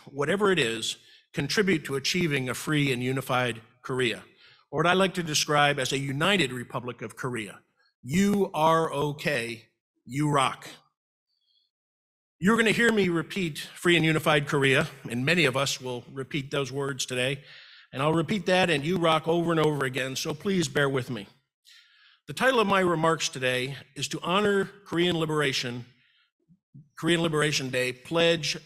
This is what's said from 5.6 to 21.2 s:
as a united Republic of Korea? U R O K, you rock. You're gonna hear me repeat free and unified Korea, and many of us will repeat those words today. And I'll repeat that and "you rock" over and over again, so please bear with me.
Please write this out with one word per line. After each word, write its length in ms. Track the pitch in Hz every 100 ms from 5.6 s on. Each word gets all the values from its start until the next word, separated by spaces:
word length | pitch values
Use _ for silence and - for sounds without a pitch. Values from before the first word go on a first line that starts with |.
| 143 143
as 140 | 127
a 60 | 139
united 540 | 139 135 175 202 135
Republic 500 | 123 - 120 120 117
of 140 | 110 -
Korea? 440 | 135 117 101 - _ _ _ _
U 480 | 123 180 202 202 190
R 380 | 151 160 160 160
O 220 | 143 147
K, 500 | 143 160 135 117 113 - _ _ _
you 240 | - 131 151
rock. 400 | 143 127 - - - _ _ _ _ _ _ _ _ _ _ _ _ _ _ _ _
You're 160 | 180 226
gonna 140 | 226
hear 220 | 190 233
me 160 | 220 185
repeat 500 | 165 156 202 170 147
free 380 | - - 175 170
and 80 |
unified 420 | 160 156 160 151 143
Korea, 400 | 147 135 131 160 - -
and 160 | 117
many 200 | 139 175
of 120 | 139 127
us 240 | 139 -
will 240 | 127 123 -
repeat 380 | 135 127 147 135
those 220 | 147 131
words 340 | 135 139 127 -
today. 380 | 127 127 135 - - - - -
And 120 | 127
I'll 100 | 147
repeat 320 | 165 160 214 185
that 220 | 180 185
and 160 | 147
"you 140 | 147 185
rock" 280 | 165 160 165
over 240 | 170 170
and 80 | 160
over 280 | 156 147 131
again, 280 | 131 131
so 200 | 131 160
please 340 | 147 208 190 143
bear 220 | 147 139
with 180 | 135 123
me. 180 | 113